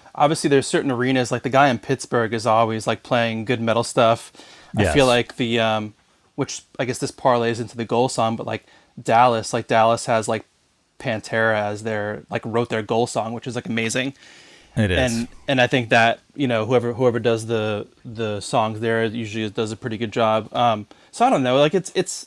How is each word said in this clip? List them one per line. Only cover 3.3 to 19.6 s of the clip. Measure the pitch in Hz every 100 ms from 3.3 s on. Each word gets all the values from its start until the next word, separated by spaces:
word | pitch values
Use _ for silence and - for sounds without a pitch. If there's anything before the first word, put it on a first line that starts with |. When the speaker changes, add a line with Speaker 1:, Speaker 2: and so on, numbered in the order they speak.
| 113
Speaker 1:
good | 107 120
metal | 113 110
stuff. | 117 - 113 117 - - - - - -
I |
Speaker 2:
Yes. | 95
Speaker 1:
feel | 147 131
like | 120 117 -
the, | 120 117
um, | 110 110 104 - _ _ _
which | - 135 - - -
I |
guess | 123 123
this | -
parlays | - 135 120 117 113
into | 113 120
the |
goal | 113 120 127
song, | - 113 113
but, | 113
like, | 110 - _ _ -
Dallas, | 123 117 127 113 104
like, | 120 -
Dallas | 117 113 117 -
has, | 113 110
like, | 113 - _ _ _ _ -
Pantera | 131 110 - 113 113 107
as | 104 104
their, | 110 107 104 104 -
like, | -
wrote | 117 113 120
their | 113
goal | 107 113 120
song, | 117 110
which | 117 131
is, |
like, | 120 -
amazing. | 113 113 123 135 - - - - - _ -
Speaker 2:
It | 110
is. | 123
Speaker 1:
And, | 127 117 120 - -
and | 131
I | 123
think | 135 113
that, | 123 113 110 _ -
you | 135
know, | 113 104
whoever, | 123 117
whoever | 120 127 117
does | 117 113 110
the, | 113 107 104 110 _
the | 123 110 110 104
songs | - 131 110 107
there | 113 113
usually | 113 117 107 110 107
does | 110